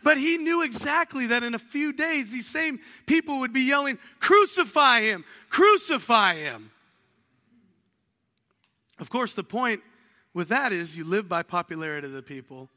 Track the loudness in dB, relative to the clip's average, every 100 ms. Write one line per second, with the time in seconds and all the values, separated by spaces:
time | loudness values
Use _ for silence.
0 | 4 2 2 -2 -2 -2 -2 -4 -4 -2
1 | -2 -4 -2 -2 -2 -8 -8 -6 -4 -2
2 | -2 -2 -6 -10 -10 -6 -6 -6 -14 -20
3 | 0 0 0 -4 -2 0 2 2 0 -6
4 | -12 _ 4 6 6 0 0 4 6 6
5 | 2 -2 -8 -20 _ 4 6 6 2 -4
6 | 2 4 4 2 -6 -10 -16 _ _ _
7 | _ _ _ _ _ _ _ _ _ _
8 | _ _ _ _ _ _ _ _ _ _
9 | -8 -4 -4 -6 -8 -4 -4 -4 _ _
10 | _ _ _ -8 -2 0 0 -4 -6 -12
11 | -4 -4 -2 -6 -2 -6 -4 -10 -8 -8
12 | -10 -14 -16 -18 -18 -20 -20